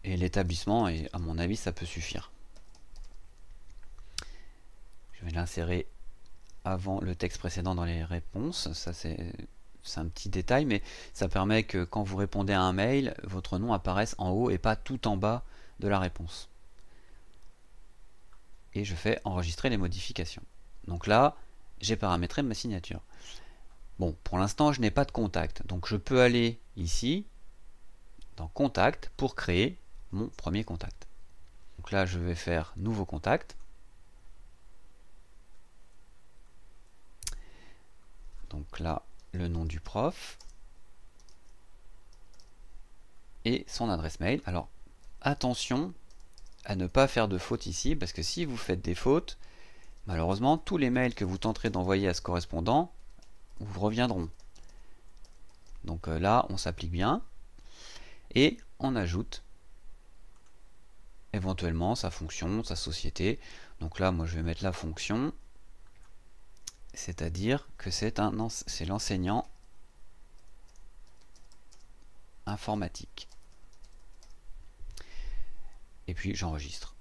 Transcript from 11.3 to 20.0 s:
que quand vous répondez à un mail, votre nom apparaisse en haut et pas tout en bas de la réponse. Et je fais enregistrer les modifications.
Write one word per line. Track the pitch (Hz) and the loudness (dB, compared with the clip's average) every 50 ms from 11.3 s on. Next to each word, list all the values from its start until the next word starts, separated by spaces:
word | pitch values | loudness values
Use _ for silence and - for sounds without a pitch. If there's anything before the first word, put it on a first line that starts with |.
| - 98 95 104 107 110 110 | 6 4 6 8 6 6 6
que | - - 92 | 4 2 2
quand | 87 87 - 107 | 2 2 0 0
vous | 104 95 98 95 | 0 2 2 2
répondez | 101 98 - 101 98 98 | 2 2 4 2 4 6
à | 101 92 | 6 6
un | 92 92 92 | 6 6 6
mail, | 95 101 120 135 139 135 120 - - - | 6 6 6 6 4 4 2 -2 -4 -6
votre | 92 95 90 - - 92 92 | -4 -4 -4 -2 0 0 2
nom | 104 117 | 4 4
apparaisse | 110 92 - - 92 98 107 - - - | 2 4 4 2 4 4 4 2 2 0
en | 98 90 | 2 4
haut | 92 104 120 123 | 4 6 6 6
et | 98 90 | 4 6
pas | - 113 110 | 6 4 4
tout | - - - 131 123 - 113 | 4 0 -2 -2 2 2 2
en | 104 | 4
bas | 92 101 107 117 123 - - - - - - - - | 6 4 4 4 2 -2 -8 -10 -12 -14 -14 -8 -2
de | - 101 | 2 4
la | 101 95 | 4 6
réponse. | 92 87 - - 85 80 - - - - - - - - - - - - - - - - - - - - - - - - - - - - - - - - - - - - - - - - - - - - - - - - - | 4 2 0 -2 -6 -6 -6 -8 -10 -12 -14 -16 -16 -14 -12 -12 -12 -12 -12 -14 -14 -14 -16 -14 -14 -14 -12 -12 -12 -12 -12 -14 -18 -16 -14 -14 -14 -14 -14 -14 -14 -14 -14 -14 -14 -12 -14 -14 -12 -14 -14 -14 -14 -4 -2
Et | 98 104 | -2 0
je | 101 90 | 0 0
fais | 80 - 107 113 - - | 2 4 2 2 4 2
enregistrer | 101 92 90 87 82 85 - - 131 | 0 2 2 2 2 0 2 2 2
les | 117 101 | 4 4
modifications. | 92 87 90 95 | 4 2 2 0